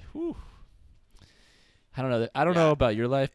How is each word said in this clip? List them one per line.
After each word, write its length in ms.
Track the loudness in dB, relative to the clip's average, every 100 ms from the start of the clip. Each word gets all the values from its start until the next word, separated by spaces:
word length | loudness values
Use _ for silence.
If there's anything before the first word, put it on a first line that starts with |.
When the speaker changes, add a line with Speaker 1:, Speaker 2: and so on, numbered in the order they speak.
| -16
Speaker 1:
whew. 240 | -10 -10 -10 -16 -20 -20 -20 -20 -20 _ -20 -20 _ _ _ _ _ _ -6
I 60 |
don't 80 | -2
know. 180 | 0 -2
I 100 | 0
don't 120 | 2 4
Speaker 2:
Yeah. 80 |
Speaker 1:
know 80 | 4
about 240 | 4 2 0
your 120 | 0
life, 220 | -2 -2